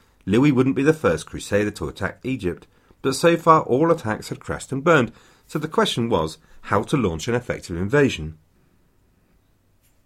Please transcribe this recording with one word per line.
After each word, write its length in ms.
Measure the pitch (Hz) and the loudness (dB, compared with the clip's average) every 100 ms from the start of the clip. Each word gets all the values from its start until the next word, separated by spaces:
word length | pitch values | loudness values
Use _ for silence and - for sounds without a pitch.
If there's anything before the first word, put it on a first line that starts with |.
| _ _ - | _ _ 0
Louis 280 | 110 147 | 4 4
wouldn't 240 | 123 131 135 | 4 2 2
be 60 | |
the 100 | 139 | 0
first 320 | 156 101 80 - | 2 0 -2 -4
crusader 460 | - - 101 104 | -14 -4 -2 -2
to 180 | - 76 | -4 -10
attack 300 | - 95 - | -6 -8 -8
Egypt, 420 | 123 131 90 80 - _ _ _ | -8 -6 -4 -6 -12 _ _ _
but 140 | 123 135 | -4 0
so 200 | 170 165 | 2 2
far 280 | 165 160 | 4 4
all 280 | - 123 165 | 4 0 2
attacks 380 | 165 110 107 - | 0 -2 -6 -8
had 100 | - | -12
crashed 320 | - 71 - | -10 -10 -8
and 100 | 131 | -2
burned, 300 | 170 156 113 - _ _ _ | 4 4 2 -4 _ _ _
so 120 | 160 | -8
the 80 | 156 | -4
question 400 | - 208 - 117 | 0 0 0 0
was 300 | 95 80 - _ - | 0 -2 -6 _ -16
how 220 | - 104 | -4 -2
to 120 | 117 151 | 0 0
launch 320 | 104 80 - | 0 -2 -4
an 80 | 120 | -4
effective 400 | - 71 - 85 | -4 -10 -8 -6
invasion. 640 | 98 143 139 - 78 78 _ _ _ _ _ _ _ _ _ _ _ _ _ _ _ _ | 0 2 2 0 -8 -12 _ _ _ _ _ _ _ _ _ _ _ _ _ _ _ _